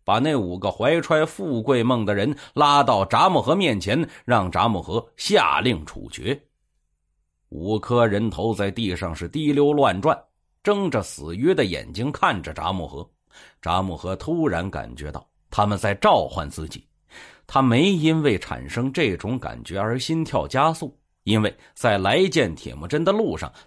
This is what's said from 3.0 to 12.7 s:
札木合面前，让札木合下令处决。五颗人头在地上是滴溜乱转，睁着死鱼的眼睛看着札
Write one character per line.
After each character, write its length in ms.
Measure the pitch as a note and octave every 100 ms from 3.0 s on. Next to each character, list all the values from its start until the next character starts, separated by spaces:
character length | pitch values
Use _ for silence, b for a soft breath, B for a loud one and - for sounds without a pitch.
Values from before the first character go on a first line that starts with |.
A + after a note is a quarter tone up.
札 240 | F#2+ A2+ F3+
木 120 | E3
合 140 | A2+
面 240 | F3+ F3+ G#2
前， 300 | E2+ B2+ D#3+ B
让 260 | B A#2+ F#2
札 160 | F2 A2
木 160 | G2
合 240 | E2 G#2 - -
下 440 | - G3 F#2+ C#2+
令 260 | A#2 F#2 D2
处 220 | - -
决。 300 | - F2 C#3+ _ _ _ _ _ _ _ _ _ _ _
五 280 | - F2+ G#2+
颗 260 | - A#2+
人 240 | A#2 G2+ A2
头 240 | - G#2+
在 200 | G#2+ G2+
地 240 | F#2+ G#2+ F2+
上 180 | F#2
是 140 | E2+ E2+
滴 240 | D3+ D3+
溜 200 | C#3+ C#3+
乱 280 | D3 C3 F#2
转， 200 | G2+ D3+ - _ _ _
睁 260 | - G3+ F#3+
着 100 | C3
死 360 | F#2 - D2 F2+
鱼 180 | C#3+
的 100 | F#3
眼 280 | G#2+ D2+ A1+
睛 180 | E2+ B2+
看 320 | D3 F3+ G#2+
着 100 | D#2+
札 200 | D#2 D#2+